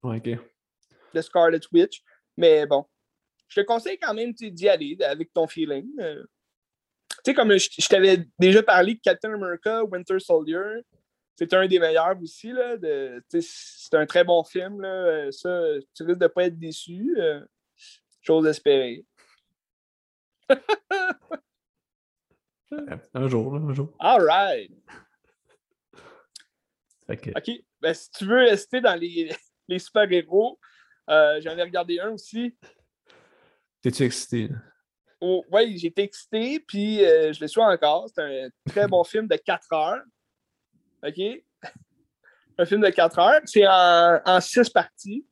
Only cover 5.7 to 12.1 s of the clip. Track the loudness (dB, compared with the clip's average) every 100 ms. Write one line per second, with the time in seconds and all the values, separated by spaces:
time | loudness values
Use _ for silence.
5.7 | -6 -10 -12 -12 -12 -18 _ _ _ _
6.7 | _ _ _ _ -8 -4 0 4 2 2
7.7 | -4 2 4 6 4 0 _ 6 6 6
8.7 | 4 4 0 0 0 -4 -8 -8 -6 -4
9.7 | -4 -4 -8 -4 -6 0 0 0 -6 -6
10.7 | -10 -16 _ _ _ _ _ 0 2 4
11.7 | 2 4 2 0